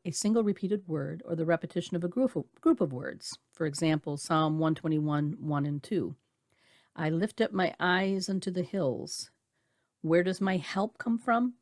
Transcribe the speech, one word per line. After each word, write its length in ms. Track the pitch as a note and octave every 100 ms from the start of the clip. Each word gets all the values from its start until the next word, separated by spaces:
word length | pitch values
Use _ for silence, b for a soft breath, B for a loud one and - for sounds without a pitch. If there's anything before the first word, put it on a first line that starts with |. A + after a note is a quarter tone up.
a 60 | F3+
single 320 | - G#3 A3+
repeated 440 | G#3 - F#3 G#3 F3+
word 340 | D#3 C3+ D#3+
or 100 | -
the 120 | E3 E3
repetition 500 | E3 E3+ F3 - F3
of 80 |
a 40 | F3
group 260 | B3 C4 D#3
of, 80 | - _
group 200 | E4 C#4
of 120 | D#3+
words. 460 | B2 C3+ - - - _
For 140 | - D#3
example, 500 | C#3+ D#3+ D#3 D3+ C#3+
Psalm 420 | - D#3+ D#3 D#3
one 160 | D#3+
twenty-one, 600 | D#3 D#3+ D#3 D3+ D3 D3 -
one 260 | D3+ C#3+
and 180 | D3 C#3+
two. 340 | - F#3 F#2+ C#3+ _ _ b b b b b
"I 140 | - D#3
lift 320 | E3 G#3+ -
up 120 | A3
my 220 | F#3+ F3+ -
eyes 480 | F3+ F#3 G3 G3 F#3
unto 220 | F#3+ F#3+
the 120 | F#3
hills. 680 | - G3 C#3 - - - - _ _ _ _ _ _ _
Where 200 | D#3+ E3+
does 180 | F3+ F3+
my 180 | F#3+ F#3
help 400 | - G3 G#3+ -
come 200 | A#3 A3+
from? 360 | - A#3 B3 -